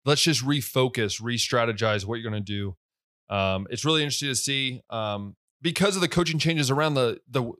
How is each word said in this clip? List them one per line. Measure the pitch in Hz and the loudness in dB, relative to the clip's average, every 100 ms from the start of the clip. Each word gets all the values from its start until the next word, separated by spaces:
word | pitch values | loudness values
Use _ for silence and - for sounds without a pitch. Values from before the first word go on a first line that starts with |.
let's | 139 147 | 0 2
just | 170 127 | 4 2
refocus, | 131 143 - 131 127 120 104 - | 2 0 0 0 2 2 -2 -2
re-strategize | 113 120 - 123 117 104 113 104 98 | -4 -2 0 2 2 2 0 0 -2
what | 117 | -6
you're | 113 | -4
gonna | 107 | -6
do. | 101 101 101 92 _ _ _ _ - | -4 -4 -4 -8 _ _ _ _ -4
Um, | 101 95 95 95 | 0 2 0 -4
it's | 113 151 | -4 0
really | 156 | 2
interesting | 147 - 143 | 0 -2 -2
to | 117 | -2
see, | - 139 131 127 - | -2 -2 -2 -6 -8
um, | 113 107 104 101 - _ _ | -6 -4 -4 -8 -14 _ _
because | 170 170 196 190 | -4 2 2 2
of | |
the | 175 | 0
coaching | 170 165 160 | 2 0 0
changes | 160 160 131 | 0 2 2
around | 139 156 139 | 2 2 2
the, | 120 - - | 2 0 -4
the, | 131 117 - | -4 -2 -6